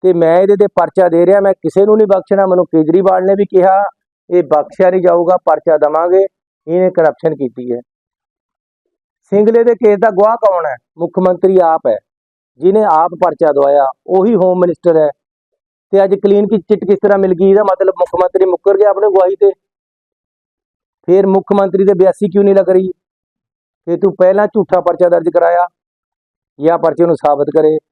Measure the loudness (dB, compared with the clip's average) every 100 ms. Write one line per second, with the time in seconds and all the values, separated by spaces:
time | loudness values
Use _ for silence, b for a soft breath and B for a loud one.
0 | 0 0 2 2 2 2 0 0 -2 0
1 | 0 2 2 2 0 -2 -4 0 2 2
2 | 2 0 -2 -2 0 0 0 -2 0 0
3 | 0 0 0 -2 0 0 2 0 -2 _
4 | _ _ _ -4 0 -2 -4 -2 0 2
5 | 0 0 0 -2 0 -2 0 0 0 -2
6 | 0 0 0 _ _ _ -6 -2 -2 0
7 | -2 -2 -6 -4 -8 -10 -10 -10 -10 _
8 | _ _ _ _ _ _ _ _ _ _
9 | _ _ _ 0 2 2 0 0 0 2
10 | 0 2 0 2 -2 -2 -4 -10 _ _
11 | -8 -2 -2 0 0 2 0 0 -2 -6
12 | _ _ _ _ _ _ -2 0 0 0
13 | -2 -2 -4 0 0 2 2 2 0 -4
14 | -4 0 0 0 0 0 -2 -2 0 0
15 | 0 -4 _ _ _ _ _ _ _ -2
16 | 0 0 0 0 0 -4 -2 -2 0 0
17 | 0 0 0 0 2 2 0 0 -2 -2
18 | -4 -2 -2 0 -2 -2 -2 0 0 0
19 | 0 0 0 0 -2 -2 _ _ _ _
20 | _ _ _ _ _ _ _ _ _ _
21 | -2 0 2 0 -2 -2 0 0 0 2
22 | 0 0 -2 0 2 2 2 0 -2 -10
23 | _ _ _ _ _ _ _ _ -8 -4
24 | -4 0 0 2 -2 -2 -2 -2 -2 0
25 | 0 0 0 0 0 0 -4 _ _ _
26 | _ _ _ _ _ _ -4 -2 -2 -2
27 | -2 0 -2 -2 -2 0 0 -2 _